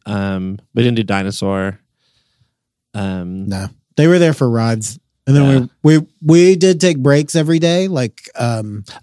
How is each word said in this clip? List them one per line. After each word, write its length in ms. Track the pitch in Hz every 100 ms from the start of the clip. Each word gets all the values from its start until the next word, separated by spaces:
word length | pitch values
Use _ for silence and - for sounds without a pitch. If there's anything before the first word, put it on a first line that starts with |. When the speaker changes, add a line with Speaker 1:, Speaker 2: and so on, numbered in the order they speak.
| 104
Speaker 1:
Um, 540 | 101 98 95 92 101 - 117
we 80 |
didn't 140 | 120 113
do 60 |
dinosaur. 760 | 101 98 98 - 98 98 98 101 _ _ _ _ _ _ _ _ _ _ _
Um, 540 | 104 98 92 87 95 98
Speaker 2:
No. 200 | 95 95 - _ -
They 120 | 160
were 120 | 180
there 140 | 165
for 160 | 139 127
rides. 500 | 117 113 113 107 113 _ _ -
And 80 | 143
then 80 |
Speaker 1:
Yeah. 240 | 139 135 123 -
Speaker 2:
we, 140 | 151 156
we, 80 | 156 _
we 340 | 156 165 180 180
did 240 | 190 165
take 180 | 180 147
breaks 360 | 139 143 147 165
every 240 | 151 165
day. 280 | 170 175 190
Like, 420 | 156 117 - - -
um, 480 | 120 113 107 104 - -